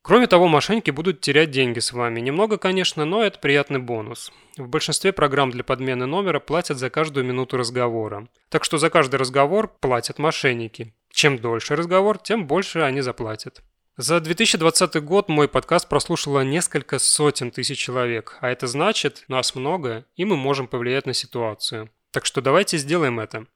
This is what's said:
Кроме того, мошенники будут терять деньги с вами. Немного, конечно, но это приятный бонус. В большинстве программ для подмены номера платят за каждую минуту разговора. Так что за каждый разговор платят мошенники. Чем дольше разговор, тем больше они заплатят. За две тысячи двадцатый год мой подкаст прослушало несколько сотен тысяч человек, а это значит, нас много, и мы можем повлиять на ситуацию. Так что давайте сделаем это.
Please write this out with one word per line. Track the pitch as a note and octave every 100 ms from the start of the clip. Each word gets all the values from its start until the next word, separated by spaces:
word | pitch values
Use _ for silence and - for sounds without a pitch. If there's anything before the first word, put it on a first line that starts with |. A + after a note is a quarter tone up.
Кроме | - G#3+ B3
того, | F3 F3+
мошенники | D3 - A3 E3
будут | C3+ E3+ D#3
терять | - C#3+ E3
деньги | C3+ B2+ A#2
с | -
вами. | B2 A#2+ A2+
Немного, | B2 D#3 G#3+ G#3
конечно, | F#3+ F#3+ F3+ - D3+
но | G#3
это | G#3 -
приятный | D3 C#3+ C#3 C#3
бонус. | B2 A2+ G#2+ A#2 - - _ -
В | B2
большинстве | D3+ - D3 F#3+
программ | F#3+ D3 C#3+ C3
для | B2
подмены | - B2+ C3 B2 B2+
номера | E3+ G3 D3
платят | - D#3 - C#3
за | C3
каждую | D#3+ D#3 C#3+ B2+
минуту | B2+ B2+ B2+
разговора. | A#2 B2 B2 A2+ G#2+ G#2 A2+ _ _
Так | - -
что | D#3
за | D#3+
каждый | E3 C3+ C3+
разговор | C3 C3+ D3 G3 A3 _
платят | C3+ A#2+ - C3+
мошенники. | D#3 - C#3 A#2 A2+ - A2+ _ _
Чем | - D3+ C3
дольше | A#2 A2+ - D3
разговор, | E3+ F#3 G3+ G3+
тем | - A3+ D3
больше | E3 F#3+ E3
они | D3 C3+
заплатят. | B2+ - A2+ G#2+ C3 - _ _ _ -
За | B2 E3+
две | D#3+
тысячи | E3+ A3+ F#3+
двадцатый | D#3+ D#3+ F3 E3
год | D3 G3 G3
мой | D3+ D3
подкаст | C#3+ - F3 -
прослушало | C#3+ - E3+ D3 C#3
несколько | C3+ D#3 - D#3 - C3
сотен | - - D3 - B2
тысяч | - B2 C3
человек, | - B2+ B2 A2+ - -
а | B2+
это | B2 B2+
значит, | C3 F#3 A3 D3 - -
нас | C3 A#2+ C3
много, | C3 F3+ C3 A2 - -
и |
мы | G3+ E3
можем | C3+ C#3 B2
повлиять | B2+ A#2+ C3+ C3+
на |
ситуацию. | A#2+ C3 B2 A2+ G#2 - A2+ A2 _ _
Так | - -
что | -
давайте | B2+ D#3+ G#3 E3+
сделаем | C#3 E3+ C#3+ A#2+
это. | G#2+ A2+ A2